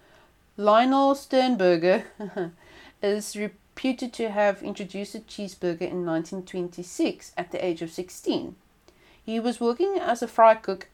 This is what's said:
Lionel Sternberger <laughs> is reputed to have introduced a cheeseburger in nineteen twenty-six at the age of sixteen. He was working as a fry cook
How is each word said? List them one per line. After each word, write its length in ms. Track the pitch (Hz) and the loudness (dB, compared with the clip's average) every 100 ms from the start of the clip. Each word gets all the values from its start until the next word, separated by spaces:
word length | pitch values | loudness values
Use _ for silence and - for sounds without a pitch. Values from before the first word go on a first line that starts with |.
| _ - _ _ _ - | _ -20 _ _ _ -2
Lionel 580 | 208 214 262 269 277 | 4 6 6 4 4
Sternberger 920 | 277 - 262 254 233 185 170 175 214 - - | 2 0 2 2 4 4 4 4 2 0 -12
<laughs> 320 | 202 202 170 - - - - _ | -10 -6 -8 -10 -20 -20 -20 _
is 340 | 202 208 208 214 | -2 -2 -4 -8
reputed 760 | 208 - _ - 262 254 247 | -8 -10 _ -6 -4 -4 -6
to 160 | - 226 | -6 -4
have 340 | 202 208 196 | 0 2 0
introduced 500 | - 202 190 196 202 | -6 -10 -10 -10 -10
a 60 | 220 | -12
cheeseburger 600 | - - 196 - 180 170 180 | -14 -12 -12 -6 -6 -4 -6
in 160 | 180 | -6
nineteen 380 | 170 160 165 190 | -4 -4 -4 -10
twenty-six 880 | 185 185 175 175 175 - 302 - - - | -8 -8 -8 -8 -10 -4 -4 -4 -10 -12
at 160 | 170 | -8
the 120 | - | -6
age 180 | 185 165 | -4 -4
of 100 | 165 | -8
sixteen. 640 | - 180 - 392 220 - - _ _ _ _ _ _ | -10 -12 -10 -4 -4 -6 -14 _ _ _ _ _ _
He 140 | - 226 | -8 -4
was 220 | 233 233 | -4 -2
working 360 | 233 240 392 381 | 0 0 0 0
as 220 | - 240 | -2 -2
a 60 | 233 | 0
fry 280 | - 226 220 | 6 8 8
cook 320 | - 185 - | 2 -8 -6